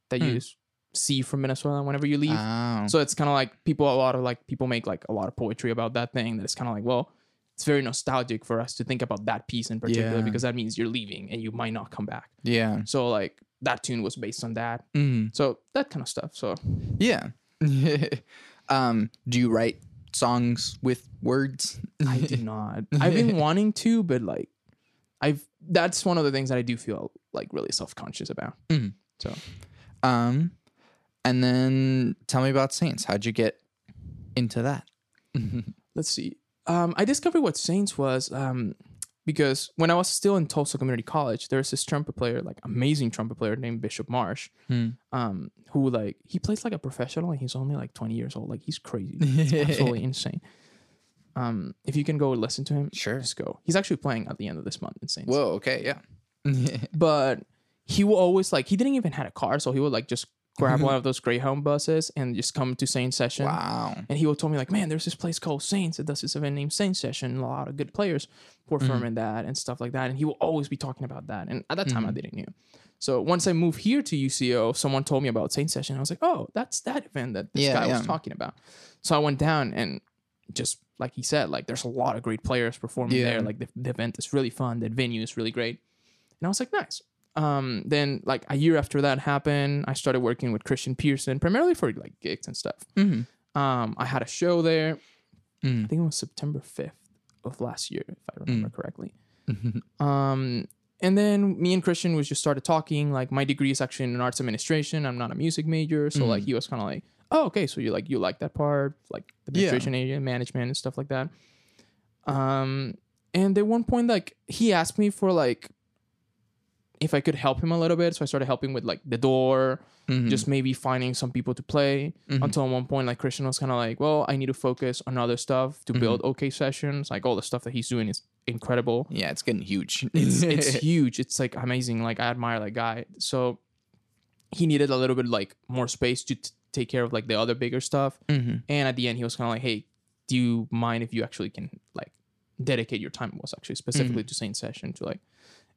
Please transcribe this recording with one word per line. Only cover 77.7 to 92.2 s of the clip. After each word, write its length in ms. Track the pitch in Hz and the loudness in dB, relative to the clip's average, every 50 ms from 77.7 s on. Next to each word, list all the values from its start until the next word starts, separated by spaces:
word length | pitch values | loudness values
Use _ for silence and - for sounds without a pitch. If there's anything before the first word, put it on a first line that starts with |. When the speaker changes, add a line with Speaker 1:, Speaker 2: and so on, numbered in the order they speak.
| 127 | 4
Speaker 1:
guy 120 | 135 117 113 | 2 2 2
Speaker 2:
yeah. 100 | 127 117 | 2 0
Speaker 1:
was 80 | 117 | 0
talking 260 | - 160 160 - - - | -2 -4 -4 -4 -8 -10
about." 220 | - 60 - - _ _ - - - - - - _ - | -8 -10 -10 -10 _ _ -20 -20 -20 -20 -20 -18 _ -2
So 120 | - 165 | 2 2
I 40 | 151 | 4
went 200 | 151 147 139 131 | 4 4 2 2
down 360 | 151 160 160 151 135 104 - | 2 2 2 2 0 0 -2
and 260 | - 113 82 67 - - _ _ _ _ _ _ _ _ - - | -4 -4 -4 -4 -8 -12 _ _ _ _ _ _ _ _ -12 -8
just, 260 | - 143 - - - _ _ _ - | -6 -4 -4 -6 -8 _ _ _ -8
like 140 | 127 127 - | -8 -8 -8
he 100 | - 123 | -6 -4
said, 280 | - 156 151 120 78 | 0 0 0 0 0
like, 160 | 71 62 - | -2 -4 -4
there's 180 | - 117 120 - | -4 -6 -6 -6
a 40 | 123 | -4
lot 280 | 120 123 123 135 110 | -4 -2 0 0 0
of 60 | 113 123 | -2 -2
great 200 | 113 110 107 - | -4 -4 -4 -2
players 360 | - 131 123 120 117 117 - | 0 0 2 0 0 -2 -4
performing 400 | - 120 - 131 123 117 127 127 | -10 -8 -4 -4 -2 2 2 2
Speaker 2:
Yeah. 60 | 123 120 | 4 2
Speaker 1:
there. 120 | 117 113 113 | 2 0 0
Like, 160 | 107 107 117 | -2 -4 -6
the, 100 | 127 - - | -8 -10 -8
the 140 | 120 123 127 | -8 -6 -6
event 260 | 120 - 113 120 - - | -4 -4 -4 -4 -4 -6
is 140 | - - - | -6 -2 0
really 160 | 139 131 117 | 0 0 0
fun. 300 | - - 135 123 117 120 | -2 -2 -2 -2 -2 -2
That 120 | 113 110 113 | -4 -4 -2
venue 280 | 127 131 120 117 110 | -2 -2 0 -2 -4
is 160 | 113 113 - | -4 -6 -4
really 140 | 117 113 113 | -4 -4 -2
great. 300 | 113 123 117 117 117 - _ _ _ _ _ _ _ _ _ _ _ - | -2 -2 -2 -2 -4 -8 _ _ _ _ _ _ _ _ _ _ _ -4
And 60 | 165 | -2
I 20 | 175 | -2
was 100 | 202 - | 0 -2
like, 120 | 254 254 - | -2 -2 -2
"Nice." 300 | 415 - - - - - _ _ _ _ _ - | -2 -2 -4 -8 -14 -14 _ _ _ _ _ -4
Um, 480 | 156 156 147 143 139 135 127 123 101 - | 0 0 2 2 0 0 -2 -2 -4 -2
then, 380 | - 147 147 143 143 139 - - | 0 0 2 2 2 0 -2 -2
like, 220 | - 135 120 - - | -2 -2 -2 -2 -2
a 80 | 139 | 0
year 200 | 139 147 165 165 151 | 4 6 6 6 6
after 240 | 139 - - 143 139 | 4 2 2 2 4
that 160 | 143 131 135 | 4 2 2
happened, 640 | - 147 143 139 - 156 143 143 143 139 143 143 143 | 2 2 0 2 2 2 2 2 2 2 0 0 -2
I 60 | - 135 | -2 -4
started 280 | - - 143 127 127 | -2 0 0 2 2
working 320 | 123 113 120 - - 120 110 | 2 0 0 0 0 -2 -2
with 120 | 107 - | -2 0
Christian 300 | - 139 - - 131 127 | -2 -2 -2 -2 -4 -4
Pearson, 440 | - - 147 139 135 - - 131 139 | 0 2 2 2 2 0 -2 -2 0
primarily 360 | - 170 196 254 330 359 339 | 0 2 2 4 4 4 2
for, 180 | - - 120 107 | 2 0 -2 -2
like, 220 | - - - - _ | -4 -10 -16 -14 _